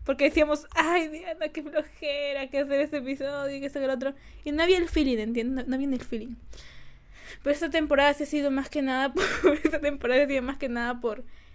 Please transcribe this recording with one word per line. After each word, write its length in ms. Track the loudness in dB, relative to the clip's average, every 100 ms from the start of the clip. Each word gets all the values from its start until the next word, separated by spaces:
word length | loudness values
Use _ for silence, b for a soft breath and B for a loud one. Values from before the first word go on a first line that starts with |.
| -4
porque 200 | 2 4
decíamos, 420 | 6 4 2 0 0
"Ay, 340 | 4 2 0
Diana, 400 | -6 -10 -6 -6
qué 120 | -8
flojera, 880 | -6 -4 -4 -6 -6 -4 -4 -4 -2
que 100 | -2
hacer 220 | 2 2
este 160 | 2 -2
episodio, 640 | -4 -6 -4 -4 -4 -4
que 60 | -6
esto, 140 | -2
que 60 | -2
el 60 |
otro", 220 | -2 -4 -6 B B
y 80 | -4
no 120 | 2
había 140 | 4 4
el 120 | 4
feeling, 280 | 2 2 2
¿entiendes? 480 | 0 -2 -2 -2 -2
No, 40 |
no 60 | -2
había 120 | 0
ni 80 | -2
el 80 |
feeling. 320 | -4 -8 -8 -12 -14 B B B B B B B B B
Pero 100 | -2
esta 160 | 0 0
temporada 440 | 0 4 6 6
sí 100 | 4
ha 20 | 0
sido 260 | 0 0
más 180 | 0 -2
que 120 | -2
nada 320 | 0 0 0
por, 100 | 0
<laughs> 400 | -2 4 4 4
esta 160 | 2 0
temporada 440 | -2 -2 2 4
ha 40 | 4
sido 140 | 2
más 160 | -2 -4
que 120 | -4
nada 320 | -4 -4 -4
por 240 | -4 -6 b b b